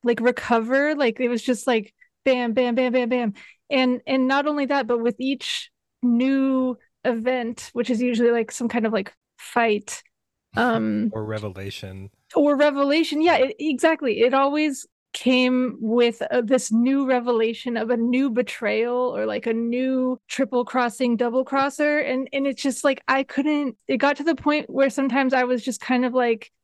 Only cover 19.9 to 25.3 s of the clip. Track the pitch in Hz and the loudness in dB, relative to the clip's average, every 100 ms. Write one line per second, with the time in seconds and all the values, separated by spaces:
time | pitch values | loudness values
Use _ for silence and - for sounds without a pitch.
19.9 | 262 254 254 _ - 269 247 247 254 240 | 0 0 -4 _ -4 -2 -2 -2 -2 -2
20.9 | 226 247 226 240 247 262 269 277 277 294 | 0 0 2 0 0 0 0 0 0 0
21.9 | 294 - 254 269 277 277 254 277 247 285 | 2 0 -4 -4 -2 -2 -2 -4 0 0
22.9 | 269 - 262 269 - 285 294 285 - - | 0 0 0 0 -2 0 0 -2 -6 -4
23.9 | 262 277 285 302 294 294 302 - 262 277 | 0 2 0 -2 0 0 -2 -2 0 0
24.9 | - 277 254 262 | 2 0 2 2